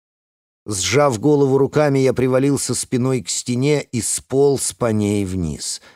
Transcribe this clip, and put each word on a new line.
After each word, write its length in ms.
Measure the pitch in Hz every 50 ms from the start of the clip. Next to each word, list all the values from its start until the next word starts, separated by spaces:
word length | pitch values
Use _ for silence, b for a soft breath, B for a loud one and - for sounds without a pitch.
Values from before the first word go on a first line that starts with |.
| _ _ _ _ _ _ _ _ _ _ _ _ -
Сжав 540 | 107 107 95 90 90 107 143 147 143 120 104
голову 380 | 113 147 147 139 139 131 131
руками, 420 | 135 139 123 - 151 151 143 139 135
я 140 | 131 127 117
привалился 600 | - 131 127 127 131 135 143 139 120 - - 120
спиной 480 | - - - 131 120 120 131 131 123 87
к 60 | -
стене 520 | - - - 127 123 123 135 147 151 139
и 200 | - - - 117
сполз 720 | 101 - - - - - 131 135 143 143 139 117 - - -
по 180 | - 127 117
ней 340 | 110 107 104 101 104 101 98
вниз. 560 | 90 95 95 85 78 69 64 - - - - b b b